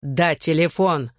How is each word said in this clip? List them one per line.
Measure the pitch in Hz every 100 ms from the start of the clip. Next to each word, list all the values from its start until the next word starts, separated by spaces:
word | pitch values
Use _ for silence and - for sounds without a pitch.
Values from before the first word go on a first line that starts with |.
Да, | 143 131 175
телефон | 151 - 160 165 - 190 160 120